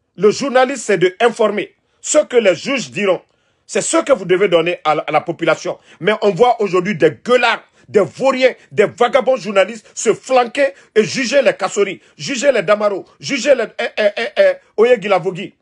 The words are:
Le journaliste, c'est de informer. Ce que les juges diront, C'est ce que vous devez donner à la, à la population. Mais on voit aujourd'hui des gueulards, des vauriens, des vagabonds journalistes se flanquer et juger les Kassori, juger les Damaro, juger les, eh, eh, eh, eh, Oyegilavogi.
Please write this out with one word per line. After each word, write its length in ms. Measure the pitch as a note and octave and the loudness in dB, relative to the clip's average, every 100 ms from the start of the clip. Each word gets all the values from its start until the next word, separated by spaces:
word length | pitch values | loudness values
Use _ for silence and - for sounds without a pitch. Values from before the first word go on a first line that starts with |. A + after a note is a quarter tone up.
| _ - | _ -2
Le 160 | G3+ | 0
journaliste, 540 | - C4+ B3 B3+ C4+ - | 0 0 2 2 0 -2
c'est 120 | F#3+ | 0
de 180 | F3+ - | 0 2
informer. 560 | A#3 A3+ G#3+ G3+ - _ _ _ | -2 0 -2 -2 -8 _ _ _
Ce 160 | - D4+ | -2 0
que 200 | - B3 | 2 2
les 180 | G#3 D#3+ | 2 2
juges 340 | G3+ C4+ D3 | -2 -6 -6
diront, 320 | B2+ G3+ E3 - _ _ _ - | -4 -2 -2 -4 _ _ _ -10
C'est 140 | G#3 | -6
ce 160 | - D#4+ | -2 0
que 160 | D#4+ | 2
vous 120 | B3+ F#3 | 0 0
devez 220 | F3+ G3 | 0 2
donner 320 | E3+ E3 F3 D#3 | 2 0 -2 -2
à 100 | D3+ | -2
la, 60 | |
à 80 | - | 0
la 100 | D3+ | -2
population. 560 | - D#3+ D#3+ D#3 E3+ C3 _ - | -2 -4 -2 -2 -4 -12 _ -8
Mais 140 | F3 G#3+ | -2 0
on 100 | G#3+ | 0
voit 300 | F3 B3 A#3+ | 2 2 2
aujourd'hui 340 | G#3 F#3 F3+ E3+ | 0 -2 -2 0
des 160 | D#3 A#2+ | 0 0
gueulards, 380 | G3 B3 A#3+ G#3 - _ - | 0 2 2 -2 -6 _ -4
des 100 | G#3 | 0
vauriens, 540 | E3+ - C4 B3+ B3+ - _ | 0 -2 -2 2 0 0 _
des 140 | C#3 G3 | -2 0
vagabonds 500 | - A#3+ B3+ A#3+ C4 | 0 0 0 0 -2
journalistes 560 | F3 G3 F#3+ A3+ - | -2 0 0 -2 -18
se 200 | - A#3 | -6 -2
flanquer 560 | F#3 - C4 A#3+ - C#4 - _ G#3+ | -2 0 0 0 0 -2 -4 _ -2
et 80 | |
juger 380 | F#3 E3 A#3+ C#4 | -2 -2 -2 0
les 120 | A3+ | 2
Kassori, 480 | - F#3 G#3+ G3 F3 _ - | 0 -4 -2 -4 -4 _ -14
juger 340 | D3+ C4 C#4+ | -10 -4 0
les 100 | A#3+ | 0
Damaro, 420 | F3+ G#3 G#3 F#3+ - _ | 0 0 0 -4 -8 _
juger 360 | C#3 C4 G#3+ A#3+ | -8 -4 0 0
les, 100 | G#3+ - | 0 -6
eh, 120 | A#3 - | -8 -2
eh, 120 | G#3 A#3+ | -2 -2
eh, 100 | A3+ - | -4 0
eh, 160 | G3 F#3 _ - | 0 0 _ 0
Oyegilavogi. 760 | A#3 B3 G3+ F#3 F3 F3 F3+ _ | 2 2 2 0 0 -6 -10 _